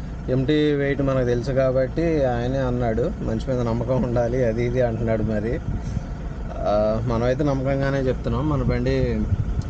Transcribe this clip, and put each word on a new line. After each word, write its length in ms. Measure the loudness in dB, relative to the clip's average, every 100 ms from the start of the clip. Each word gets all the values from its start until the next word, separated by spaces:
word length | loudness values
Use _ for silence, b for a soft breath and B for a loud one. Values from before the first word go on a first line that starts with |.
| B B -2
ఎంటీ 440 | 0 2 2 4
వెయిట్ 280 | 2 0 0
మనకు 240 | 2 2 2
తెలుసు 260 | 0 0
కాబట్టి 720 | 2 2 2 0 0 0 2
ఆయనే 340 | 2 0 0 0
అన్నాడు, 440 | 0 0 0 0
"మంచి 460 | 0 -2 -4 -2 -2
మీద 140 | -2
నమ్మకం 420 | 0 0 0 0
ఉండాలి," 420 | 0 0 0 2 0
అది 200 | 2 0
ఇది 160 | 2
అంటున్నాడు. 420 | 0 0 0 0
మరి, 360 | 0 -2 -2 -4 -4 -4 B B B -8 -8 -6 -8
ఆ, 500 | -4 0 2 2 0 0
మనమైతే 360 | 0 2 2
నమ్మకంగానే 560 | 0 0 0 0 0 0
చెప్తున్నాం. 500 | 0 -2 -2 -2 0
మన 140 | 0
బండి 580 | 0 0 2 2 0 0 0 0 0 -2 -2